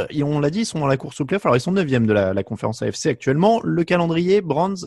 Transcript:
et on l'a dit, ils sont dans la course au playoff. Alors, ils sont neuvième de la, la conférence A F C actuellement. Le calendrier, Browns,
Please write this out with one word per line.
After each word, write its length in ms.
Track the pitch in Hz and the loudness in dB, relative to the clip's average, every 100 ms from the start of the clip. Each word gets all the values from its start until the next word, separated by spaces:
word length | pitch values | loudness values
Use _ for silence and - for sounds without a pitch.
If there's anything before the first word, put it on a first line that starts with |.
| 98 | 0
et 140 | 151 | -2
on 180 | 143 147 | -2 0
l'a 80 | 147 | 0
dit, 120 | 190 | -2
ils 40 | |
sont 140 | 226 160 | -4 -2
dans 80 | 143 | 0
la 100 | 127 | 0
course 240 | - - | -2 -6
au 60 | 139 | -4
playoff. 180 | 196 | 0
Alors, 120 | 170 123 | 2 2
ils 40 | |
sont 120 | 170 | 2
neuvième 340 | 190 156 127 110 | 0 2 2 4
de 80 | |
la, 180 | 104 95 | 4 2
la 100 | 98 | 0
conférence 360 | 95 110 110 110 | -4 -6 -6 -4
A 100 | 113 | -6
F 40 | |
C 160 | - 156 | -2 -4
actuellement. 500 | 120 - 143 202 226 | -2 0 2 4 2
Le 220 | 165 160 | 0 -2
calendrier, 560 | 165 180 170 165 175 202 | 0 0 0 0 2 2
Browns, 460 | 175 143 185 190 | 2 -2 -2 -4